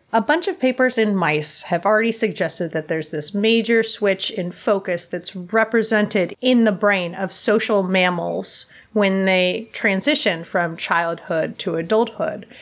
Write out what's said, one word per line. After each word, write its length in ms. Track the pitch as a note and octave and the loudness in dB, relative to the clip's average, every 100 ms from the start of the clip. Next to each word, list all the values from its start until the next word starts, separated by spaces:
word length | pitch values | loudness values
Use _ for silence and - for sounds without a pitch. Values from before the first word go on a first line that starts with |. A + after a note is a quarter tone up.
| _ | _
A 80 | A3+ | 0
bunch 260 | G#3 D#4+ F4+ | 2 0 0
of 140 | - | 0
papers 380 | C4 B3+ B3+ A3+ | 0 2 2 2
in 180 | G#3+ G3 | 2 2
mice 460 | E3 D#3 D3+ - | 2 2 0 0
have 240 | - E3+ F#3+ | 0 0 2
already 260 | G#3+ A3+ | 2 2
suggested 600 | A3 G#3+ - E3 - E3+ | 0 -2 -2 -4 -4 -4
that 160 | D#3+ D#3 | -4 -4
there's 240 | D#3+ D#3 | -6 -6
this 200 | D3+ D3 | -6 -4
major 500 | G3+ A3 A3+ A3+ A3+ | 0 2 2 4 2
switch 480 | A3 - G3+ F#3+ - | 0 0 0 0 -2
in 220 | - F3 | -4 -6
focus 540 | - - G3 F#3+ F3 - | -4 0 0 0 -4 -4
that's 280 | F3+ - | -8 -8
represented 1000 | F#3 F3 A3 A3 A3+ G#3+ G#3+ G#3 G#3 F3 - | -10 -2 0 2 2 2 2 2 0 -2 -2
in 220 | B3+ B3 | 2 4
the 80 | A3 | 4
brain 420 | G3 G#3 G3 F3 | 2 2 2 -2
of 180 | F3+ F#3 | -6 -4
social 500 | - - G#3+ G#3 G#3 | 0 2 2 2 0
mammals 840 | F#3 F#3 F3+ F3 E3+ E3+ G3 - - - - | 2 2 2 0 -2 -4 -2 -2 -2 -10 -4
when 320 | G#3+ G3 F#3+ | 0 2 2
they 460 | F#3+ F#3 F#3 F3+ A3+ | 2 2 2 -2 -8
transition 720 | - G#3+ F#3+ C#4 D4+ G#3 E3 | -4 -2 0 0 0 0 -4
from 320 | E3 F#3 E3+ D#3+ | -4 -2 -2 -4
childhood 800 | - E3+ E3+ E3+ - D#3+ D#3+ - | -2 0 -2 -4 -4 -2 -2 -4
to 160 | F#3 E3 | -4 -4
adulthood. 680 | E3+ A3 A#3 - E3 - - - | 0 0 0 -2 -6 -6 -12 -20